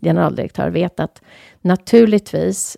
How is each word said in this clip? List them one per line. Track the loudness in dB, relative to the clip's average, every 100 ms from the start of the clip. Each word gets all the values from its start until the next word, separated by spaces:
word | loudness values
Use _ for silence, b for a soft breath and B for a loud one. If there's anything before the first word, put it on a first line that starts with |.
generaldirektör, | -2 0 0 -2 -8 -6 -4
vet | -2 -4 -6
att | -8 _ _ B B B
naturligtvis | -2 -2 2 4 6 2 -2 -4 -4 -4 -8